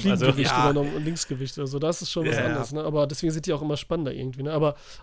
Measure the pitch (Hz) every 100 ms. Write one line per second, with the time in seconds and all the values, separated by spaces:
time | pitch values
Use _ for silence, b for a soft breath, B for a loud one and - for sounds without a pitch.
0 | 196 190 131 135 139 127 127 143 143 151
1 | 151 165 - 131 135 - 135 139 156 170
2 | 156 175 160 123 120 120 120 151 156 151
3 | 143 - 165 156 180 147 151 147 - 170
4 | 151 - 131 131 143 156 151 143 B B